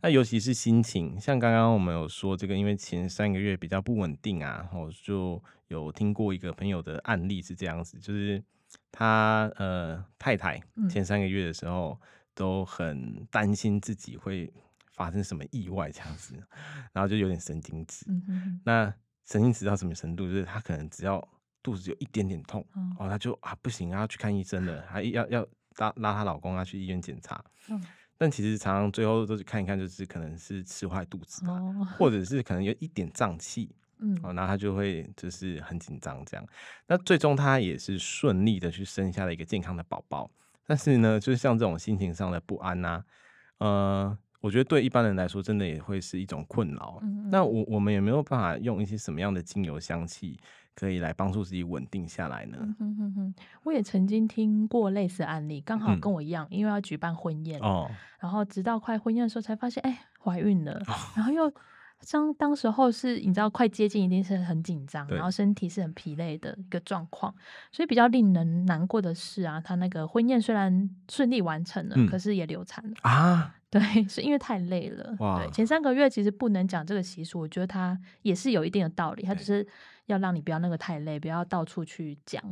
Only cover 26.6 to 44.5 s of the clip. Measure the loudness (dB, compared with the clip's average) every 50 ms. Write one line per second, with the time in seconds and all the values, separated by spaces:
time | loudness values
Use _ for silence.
26.6 | -4 -6 -6 -8 -6 -4 -4 -4 -6 -6 -10 -12 -12 -12 -12 -14 -14 _ _ _
27.6 | _ -8 -8 -8 -8 -10 -16 _ _ _ _ 0 2 2 2 2 0 0 0 0
28.6 | 0 0 2 2 2 2 2 2 2 4 4 2 2 0 -2 -4 -6 -4 -4 -4
29.6 | -2 0 -2 -2 -2 -6 -6 -10 -10 -10 -8 -10 -8 -8 -10 -12 -10 -10 -10 -10
30.6 | -10 -10 -12 -8 -6 -4 -4 -4 -6 -6 -10 -14 -14 -14 -14 -6 -4 -4 -4 -4
31.6 | -4 -4 -4 -4 -4 -4 2 4 6 6 6 4 0 0 -2 -2 -2 0 0 0
32.6 | 0 0 -2 -4 -6 -8 -4 -4 -4 -4 -2 -2 -2 0 -2 -4 -10 -10 -8 -8
33.6 | -8 -8 -10 _ _ _ _ -6 -2 -2 -2 -2 -2 -4 -4 -2 0 0 0 0
34.6 | 0 -2 0 0 0 -2 -2 -4 -6 -10 -12 -10 -10 -10 -10 -8 -8 -8 -8 -8
35.6 | -10 -8 -10 -10 -10 -10 -14 -12 -10 -10 -10 -10 -12 -12 -14 -14 -14 -16 _ -20
36.6 | -20 -20 -20 -14 _ 2 2 2 6 6 4 6 6 6 4 6 6 4 4 4
37.6 | 4 0 -2 -4 -4 -4 -4 -4 -4 -6 -6 0 2 4 4 6 4 4 2 2
38.6 | 0 -4 -4 -4 -8 -8 -4 -2 -2 -2 -2 -2 -2 -2 -4 -4 -6 -4 -4 -4
39.6 | -4 -4 -6 -8 -6 -8 -10 -10 -8 -8 -8 -8 -8 -10 _ _ _ _ _ _
40.6 | _ -2 -2 0 4 6 6 8 8 6 6 4 2 2 0 2 4 2 4 4
41.6 | 2 2 0 -2 -2 -2 0 0 0 -2 -2 -2 -4 -4 -4 -4 -4 -6 -8 -6
42.6 | -4 -4 -2 -2 -2 -2 -2 -4 -6 _ _ _ _ -20 _ _ _ _ _ -2
43.6 | 0 2 2 4 4 2 2 2 0 0 -2 -6 _ _ _ _ -4 0